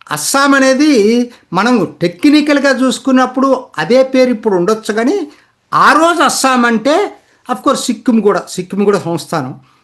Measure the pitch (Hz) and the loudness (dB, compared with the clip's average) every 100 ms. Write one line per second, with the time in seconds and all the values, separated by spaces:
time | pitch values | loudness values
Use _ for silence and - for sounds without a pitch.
0 | - 151 - 277 285 277 262 262 302 262 | -10 -8 -4 0 2 2 2 2 2 2
1 | 202 240 240 - _ 175 220 247 160 - | 2 0 -2 -8 _ -2 0 0 -2 -4
2 | 170 - 294 294 294 285 277 247 262 - | -6 0 2 2 2 0 0 0 0 -2
3 | - 262 254 254 269 262 - - 160 247 | 0 2 0 0 0 -2 -4 -6 0 2
4 | 262 262 254 220 226 185 175 220 214 214 | 2 2 0 0 -2 0 0 -2 -4 -2
5 | 240 403 302 - _ _ _ 156 196 277 | -2 -2 -6 -14 _ _ _ 0 2 4
6 | 330 330 262 - 262 254 240 226 220 320 | 2 2 0 0 0 0 0 0 0 0
7 | 415 - _ _ - 247 294 240 - - | -2 -8 _ _ -10 -4 -2 -2 -4 -4
8 | - 226 202 185 - - 180 196 202 196 | -2 0 2 0 -4 -10 -8 -2 0 -2
9 | 143 170 - 165 131 135 _ _ | -2 -8 -6 -6 -6 -12 _ _